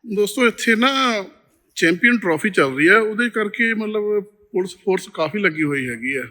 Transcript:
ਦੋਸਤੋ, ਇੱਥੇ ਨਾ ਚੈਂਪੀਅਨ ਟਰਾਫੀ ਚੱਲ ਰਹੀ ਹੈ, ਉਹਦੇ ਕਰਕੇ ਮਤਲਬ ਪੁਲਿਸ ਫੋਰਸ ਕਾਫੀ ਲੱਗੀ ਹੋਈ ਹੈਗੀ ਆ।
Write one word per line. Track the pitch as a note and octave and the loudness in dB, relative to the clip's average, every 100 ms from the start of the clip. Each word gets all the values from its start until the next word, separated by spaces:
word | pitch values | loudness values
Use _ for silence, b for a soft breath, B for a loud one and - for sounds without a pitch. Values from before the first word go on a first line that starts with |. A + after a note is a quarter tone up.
| A#3+ G3+ | -4 -2
ਦੋਸਤੋ, | G#3 - A#3+ | 0 2 0
ਇੱਥੇ | - - A3 | 2 0 2
ਨਾ | C4 C4+ C4 A3 F#3+ _ _ _ _ | 2 2 0 -2 -6 _ _ _ _
ਚੈਂਪੀਅਨ | - E3 F3 A#3+ A#3+ | -2 0 4 2 2
ਟਰਾਫੀ | F#3+ D#3 G#3+ | 0 0 0
ਚੱਲ | F#3 C#3 C3 | 2 0 2
ਰਹੀ | D#3+ | 4
ਹੈ, | G#3+ | 4
ਉਹਦੇ | A3 G#3+ A#3+ | 2 -2 -2
ਕਰਕੇ | A3 G#3 - A3+ | -2 -4 -2 0
ਮਤਲਬ | A3 G#3+ G#3+ G#3 G#3 | 0 -2 -2 -2 -2
ਪੁਲਿਸ | G3 _ _ F#3+ F#3 - | -4 _ _ -4 -4 -6
ਫੋਰਸ | - F#3 G#3 | -2 -2 -4
ਕਾਫੀ | - D#3 G#3 | -4 -4 0
ਲੱਗੀ | G3 D#3 | -2 0
ਹੋਈ | D3 C#3 B2+ | -2 -2 -4
ਹੈਗੀ | A#2 B2 C3+ | -6 -6 -6
ਆ। | A#2 | -8